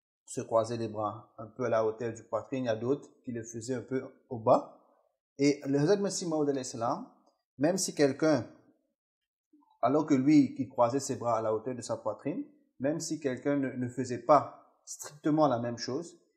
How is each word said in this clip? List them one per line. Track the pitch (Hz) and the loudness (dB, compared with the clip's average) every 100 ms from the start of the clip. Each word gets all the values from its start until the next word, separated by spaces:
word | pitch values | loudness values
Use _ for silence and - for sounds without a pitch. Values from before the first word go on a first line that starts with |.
| _ _ - | _ _ -12
se | - | -10
croisaient | 113 113 110 117 | 0 2 2 -4
les | 113 | -4
bras | 104 104 110 - - | -4 -4 -6 -16 -18
un | 113 | -16
peu | - | -6
à | 120 | 0
la | 113 | 2
hauteur | 110 107 120 | 2 0 -6
du | 110 | -8
poitrine, | - 110 - 135 | -6 -6 -4 -4
il | 123 | -2
y | |
a | 110 | -2
d'autres | 120 143 - _ | -2 -4 -6 _
qui | - | -10
le | 117 | -10
faisaient | 113 120 110 | -8 -10 -6
un | 127 | -6
peu | 107 131 123 - _ | -4 -6 -6 -18 _
au | 123 | -2
bas. | 113 147 - - _ _ _ _ _ - | 4 4 4 -18 _ _ _ _ _ 0
Et | 143 143 139 | 2 2 0
le | 139 | 2
Hazrat | 151 202 | 4 2
Masih | 196 190 175 | 0 -4 -2
Maud | 156 143 | 0 0
alayhi | 135 | 0
salam, | 127 120 117 170 254 _ _ _ _ - | -6 -4 -2 -2 -8 _ _ _ _ 0
même | 151 185 | 0 0
si | 190 | -2
quelqu'un, | 170 143 127 156 139 110 - _ _ _ _ _ _ _ _ _ _ _ _ | 2 2 4 2 2 -2 -16 _ _ _ _ _ _ _ _ _ _ _ _
alors | 120 147 156 | 0 0 2
que | |
lui, | 139 135 151 131 | 2 6 6 6
qui | - 123 | 0 -6
croisait | - 117 135 | 0 2 2
ses | - 113 | -4 -4
bras | 117 113 | 0 0
à | |
la | 110 | 0
hauteur | 110 131 | -2 -4
de | 120 | -8
sa | 117 113 | -6 -6
poitrine, | 107 - - 208 294 _ _ _ | -6 -6 -6 -6 -10 _ _ _
même | 135 165 | -4 -2
si | 156 151 | -6 -4
quelqu'un | 135 120 143 143 | -4 -2 -2 0
ne, | 131 | -2
ne | 123 123 | -4 -6
faisait | 131 120 120 | -4 -6 -4
pas | - 143 - - _ _ - | 4 4 4 -12 _ _ -20
strictement | - - - 156 151 151 | -16 -16 -4 0 4 4
la | 117 | 2
même | 120 117 | -2 -6
chose, | - 135 170 - _ | -6 -6 -8 -18 _